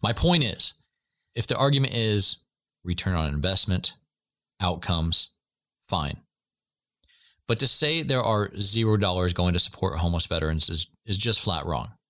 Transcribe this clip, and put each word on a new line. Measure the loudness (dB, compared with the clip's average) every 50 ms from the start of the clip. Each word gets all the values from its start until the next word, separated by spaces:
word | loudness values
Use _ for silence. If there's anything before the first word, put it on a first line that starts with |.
My | 0 0
point | 0 2 2 2 4 4
is, | 2 0 0 0 0 0 0 _ _ _ _ _ _ _ _ _ _ _ _
if | -6 -2
the | -2 0
argument | 2 2 2 2 2 0 0 0
is | 0 0 2 2 2 2 0 -2 -4 _ _ _ _ _ _ _ _
return | _ -4 -4 -2 -2 -2 0
on | 0 0 -2
investment, | -2 -2 -2 0 2 2 2 2 0 -2 -2 -4 -6 _ _ _ _ _ _ _ _ _ _ _ _ _
outcomes, | -2 -2 -2 -2 -2 -2 -2 0 0 2 2 0 0 -2 _ _ _ _ _ _ _ _ _ _ _ -4
fine. | -4 -2 -2 -4 -8 -10 _ _ _ _ _ _ _ _ _ _ _ _ _ _ _ _ _ _ _ _ _ _ _ _ _
But | -6 -4 -2
to | 0
say | 2 2 2 2 2 0 0
there | 0 0 -2 0
are | 2 2 2 0 0 -2 -4 -2
zero | 0 0 2 2 2 2 2
dollars | 2 2 2 0 2 0 0 0
going | 2 0 2
to | 2 2
support | 0 0 -2 -4 -4 -4 -2 0
homeless | 0 0 0 0 -2
veterans | -2 -2 -2 -2 -2 0 0 0 0
is, | 0 -2 -4 -6 _ _ _
is | -6 -2 -2
just | 0 0 0 0
flat | 0 0 -2 -2 -4
wrong. | -4 -4 -4 -6 -8 -14 _ _